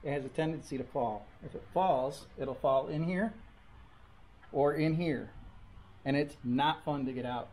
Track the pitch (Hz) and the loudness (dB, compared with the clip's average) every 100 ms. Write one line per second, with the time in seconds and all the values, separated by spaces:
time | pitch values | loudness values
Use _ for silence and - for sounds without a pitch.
0 | 147 143 131 - 156 160 - 131 120 143 | -2 -2 -2 0 0 0 -4 -6 -2 0
1 | 117 104 - - 143 - - 175 185 131 | 0 -2 -8 -14 -12 -12 -2 2 4 4
2 | 135 147 - - 135 127 143 135 139 151 | 2 -4 -10 -6 -4 0 4 4 4 0
3 | 165 185 220 - - - - - - - | 2 2 0 -2 -16 -20 -20 -20 -20 -20
4 | - - - - - 139 143 151 156 160 | -20 -20 -20 -20 -4 2 4 4 2 2
5 | 170 120 107 - - - - - - - | 2 0 -4 -12 -16 -18 -18 -20 -20 -8
6 | 139 143 147 - 123 123 151 156 156 143 | 0 0 0 -4 0 2 2 0 -2 -2
7 | 131 127 123 123 - | -2 -4 -4 -4 -6